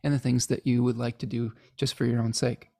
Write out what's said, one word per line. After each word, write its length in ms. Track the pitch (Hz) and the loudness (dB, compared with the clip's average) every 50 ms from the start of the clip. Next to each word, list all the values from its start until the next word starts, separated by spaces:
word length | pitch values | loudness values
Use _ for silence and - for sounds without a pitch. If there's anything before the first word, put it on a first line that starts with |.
| - | 0
and 100 | 147 147 | 0 0
the 60 | 135 | 2
things 280 | - 127 123 123 - - | 2 2 2 2 2 0
that 200 | - - - 131 | -2 -2 2 2
you 160 | 123 120 120 | 2 2 2
would 140 | 123 120 117 | 2 0 0
like 200 | 120 120 117 _ | -4 -6 -6 _
to 60 | - | -8
do 280 | 110 113 117 120 113 113 - _ - _ | -6 -4 -4 -4 -4 -6 -12 _ -20 _
just 200 | - - 131 - | -4 -4 -4 -2
for 100 | - 123 | 0 0
your 160 | 120 120 120 | 0 2 2
own 120 | 113 113 110 | 0 0 -2
sake? 360 | - - 123 117 - - _ _ _ | 0 -2 -2 -2 -4 -12 _ _ _